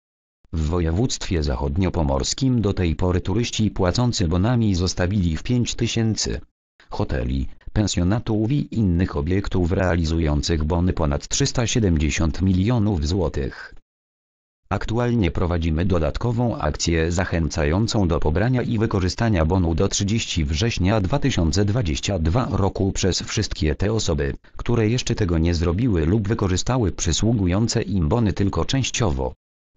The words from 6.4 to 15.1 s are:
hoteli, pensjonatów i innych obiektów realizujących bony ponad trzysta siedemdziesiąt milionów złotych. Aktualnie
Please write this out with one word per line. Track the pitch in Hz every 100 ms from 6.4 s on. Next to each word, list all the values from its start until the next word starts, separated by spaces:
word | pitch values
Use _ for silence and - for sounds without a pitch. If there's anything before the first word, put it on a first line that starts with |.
| - _ _ _ -
hoteli, | - - 67 62 67 67 - -
pensjonatów | - 101 - 87 117 - 107 110
i | 143 147
innych | - 101 85 92 73
obiektów | 73 92 95 95 85
realizujących | - 90 87 80 82 78 73 71 85
bony | 78 87 90
ponad | - 76 71 -
trzysta | - 139 - 117
siedemdziesiąt | - 104 80 76 - 80 67
milionów | 92 92 98 123 104 92 73
złotych. | 95 78 - - - - - - _ _ _ _ _ _ _ _
Aktualnie | 98 - 110 120